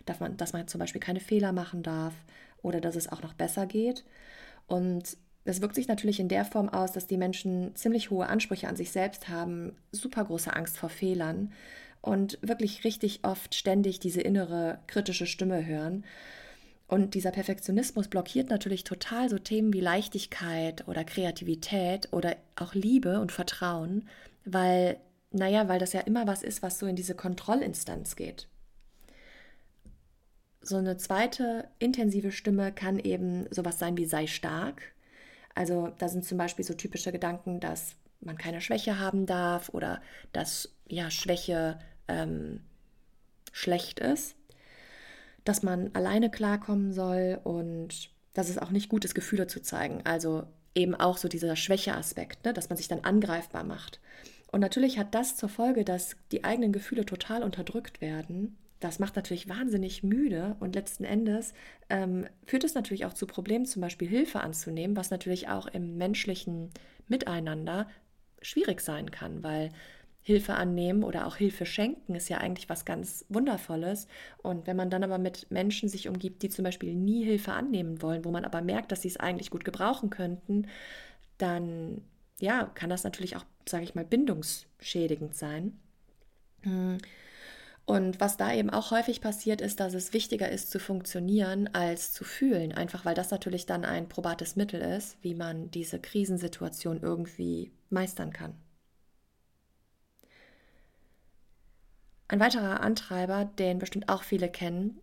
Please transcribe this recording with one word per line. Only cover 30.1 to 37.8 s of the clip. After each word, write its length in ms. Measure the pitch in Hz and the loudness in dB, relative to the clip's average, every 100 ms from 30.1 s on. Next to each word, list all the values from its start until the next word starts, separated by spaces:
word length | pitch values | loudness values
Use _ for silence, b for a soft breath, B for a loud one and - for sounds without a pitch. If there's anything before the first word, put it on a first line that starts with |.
| _ _ _ _ _ | _ _ _ _ _
So 140 | - 190 | -2 0
eine 200 | 185 185 | 2 0
zweite 720 | - 190 240 - 240 226 - - | 0 2 2 2 0 0 -6 0
intensive 540 | 240 254 214 202 196 | 2 4 4 4 0
Stimme 400 | 190 214 196 196 | 0 2 4 4
kann 260 | 196 190 196 | 0 0 0
eben 480 | 196 180 180 180 - | 2 0 0 -2 -2
sowas 280 | 196 170 175 | -2 -2 0
sein 180 | 170 175 | 0 0
wie 100 | 165 | 0
„sei 200 | 156 156 | 0 -2
stark“. 680 | - - 156 - - - - B B B B B | -2 -4 -2 -4 -6 -14 -20 B B B B B
Also 380 | - 175 175 170 165 | -2 2 2 0 -2
da 100 | 175 | -2
sind 160 | 180 | -2
zum 140 | 180 180 | -2 0
Beispiel 260 | 175 - | 0 -2
so 100 | 175 | -4
typische 380 | 165 - 185 185 | -4 -6 -4 -4
Gedanken, 480 | 185 175 175 - 175 | -2 -2 -2 -4 -4
dass 360 | 165 160 | -4 -4